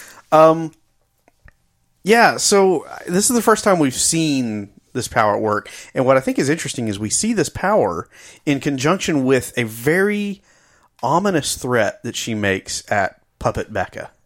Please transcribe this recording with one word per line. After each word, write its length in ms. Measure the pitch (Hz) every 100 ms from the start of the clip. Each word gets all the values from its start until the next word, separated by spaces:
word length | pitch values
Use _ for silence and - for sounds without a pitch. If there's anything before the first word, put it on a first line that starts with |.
| - - _
Um, 420 | 156 160 165 160 - _ _ _ _ _ _ - _ _ _ _ _
yeah, 340 | 175 233 196 127
so 480 | - 202 190 165 - - -
this 220 | 175 208
is 60 | 240
the 60 |
first 220 | 214 214
time 160 | 214 180
we've 140 | 139 -
seen 760 | - 165 156 135 120 104 101 _ _
this 140 | 123 -
power 280 | 123 107 107
at 60 |
work. 280 | 107 104 - - -
And 120 | 139 127
what 120 | 135
I 20 |
think 180 | 247 262
is 120 | 139
interesting 380 | 170 - - 113
is 120 | 98
we 100 | 107
see 240 | - 220
this 160 | 220 143
power 580 | - 185 208 107 85 - - - - -
in 140 | 139
conjunction 680 | 135 135 143 190 - 151 131
with 320 | 131 - -
a 60 |
very 800 | 113 113 123 175 202 208 202 190 _ _ _ _ _ _
ominous 540 | 120 165 202 165 - -
threat 460 | 131 123 98 -
that 120 | 117 -
she 200 | - 107
makes 540 | 101 95 - - -
at 300 | 104 92 - _ -
Puppet 340 | 120 95 -
Becca. 380 | 98 90 - - _